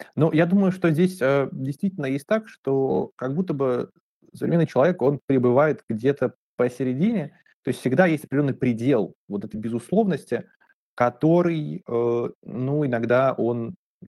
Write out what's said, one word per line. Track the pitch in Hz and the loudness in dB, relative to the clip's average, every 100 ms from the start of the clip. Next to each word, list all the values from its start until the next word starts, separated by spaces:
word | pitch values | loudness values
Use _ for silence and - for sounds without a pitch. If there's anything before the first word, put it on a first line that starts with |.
| - - | -10 0
Ну, | 160 | 2
я | 156 170 | 2 2
думаю, | 196 190 | 4 2
что | 185 170 | 2 0
здесь, | 151 180 185 | 2 2 2
э, | 131 139 135 | 0 2 0
действительно | 139 131 143 196 190 143 | -4 -8 -4 -4 -4 -4
есть | 143 - | -6 -2
так, | 220 214 | -4 -4
что | - - 135 131 113 - - | -10 -2 0 0 -2 -4 -6
как | 127 147 | -6 -4
будто | 185 | -4
бы | 143 135 123 - _ _ _ _ | -2 -2 -2 -4 _ _ _ _
современный | 113 - 170 156 | -8 0 2 2
человек, | 127 160 180 | 2 2 2
он | 127 147 - | 0 0 0
пребывает | 135 123 123 156 - - | 2 4 4 4 0 -4
где-то | 110 127 139 123 - _ - | -2 -2 0 -2 -6 _ -2
посередине. | 123 - 127 131 208 220 139 - _ _ | -2 -2 -4 0 0 -2 -6 -12 _ _
То | - | -8
есть | - | -4
всегда | - 151 185 | 0 2 2
есть | 151 - | 0 -2
определённый | 139 143 | -2 0
предел | 123 127 113 123 123 90 - - | 0 -2 0 2 0 0 -6 -10
вот | 101 | -8
этой | 101 110 | -8 -8
безусловности, | 110 117 - 185 208 147 - 117 - _ _ _ _ - | -6 -6 -2 0 2 -2 -4 -6 -6 _ _ _ _ -2
который, | 123 - 156 175 175 165 151 87 - | -2 2 2 4 2 -2 -4 -10 -6
э, | 120 120 120 120 - | -2 0 0 -4 -8
ну, | - - 127 147 143 | -12 -6 -4 -2 -2
иногда | 117 117 120 135 | -2 0 2 2
он | 117 113 120 117 185 _ _ | 0 -2 -2 -6 -12 _ _